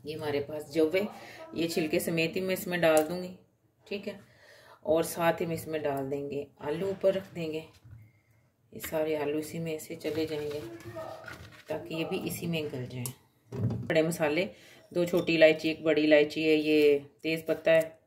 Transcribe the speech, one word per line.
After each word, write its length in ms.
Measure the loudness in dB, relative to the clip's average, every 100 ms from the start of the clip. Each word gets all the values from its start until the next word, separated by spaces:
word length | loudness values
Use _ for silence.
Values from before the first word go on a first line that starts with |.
| -10
ये 80 |
हमारे 260 | -8 -4 -4
पास 320 | -4 -10 -4
जवे, 360 | 2 2 2 -2 -8 -18 -18 -10
ये 140 | -4 -2
छिलके 320 | -2 0 0
समेत 360 | 0 0 -2 -2
ही 40 |
मैं 140 | -2
इसमें 260 | -4 -4 2
डाल 220 | 6 6
दूँगी, 360 | 4 -4 -8 -14 _ _ _ _ -12
ठीक 200 | -10 -10
है। 120 | -14 -20 _ -20 -20 -20 -12 0
और 160 | 0
साथ 300 | 0 0 0
ही 120 | 2
हम 80 | -4
इसमें 300 | -6 -6 -4
डाल 280 | -2 -4 -4
देंगे 360 | -6 -6 -8 -10 _
आलू, 300 | -8 -4 -4
ऊपर 240 | 0 0
रख 200 | 0 -6
देंगे, 300 | -8 -6 -8 -10 _ -20 -20 -20 _ _ _ _ _ _
ये 60 | -14
सारे 360 | -6 -4 -2 -2
आलू 220 | -2 -4
इसी 200 | -4 -8
में 180 | -6 -8
ऐसे 200 | -10 -8
चले 300 | -4 -2 -2
जाएंगे 340 | -4 -6 -8 -10 -14 -14 -12 -12 -14 -16 -18 -20 -20 -10
ताकि 260 | -10 -6
ये 100 | -6
भी 120 | -4 -4
इसी 300 | -6 -6 -4
में 220 | -4 -4
गल 180 | -8 -10
जाए। 180 | -8 -10 -10 _ _ _
बड़े 480 | -4 -4 -4 0 2
मसाले, 480 | 2 0 0 0 -4 -8 -20 -20 _
दो 100 | -2
छोटी 300 | 0 0 2
इलायची, 360 | 8 8 8 0
एक 140 | 0
बड़ी 180 | 2 4
इलायची 400 | 8 6 6 2
है, 140 | 4 4
ये 500 | 6 6 6 4 0 _
तेज़ 200 | -4 -4 -2
पत्ता 220 | 0 4
है 280 | 4 2 -10